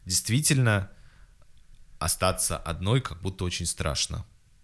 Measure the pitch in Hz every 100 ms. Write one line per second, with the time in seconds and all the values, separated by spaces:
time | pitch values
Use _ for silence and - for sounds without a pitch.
0 | 92 92 - 120 151 135 120 101 98 -
1 | - - - - - - - - - -
2 | 80 - 92 90 - 85 - 82 95 131
3 | - 85 92 - 90 - 87 - 82 -
4 | - 80 - - _ _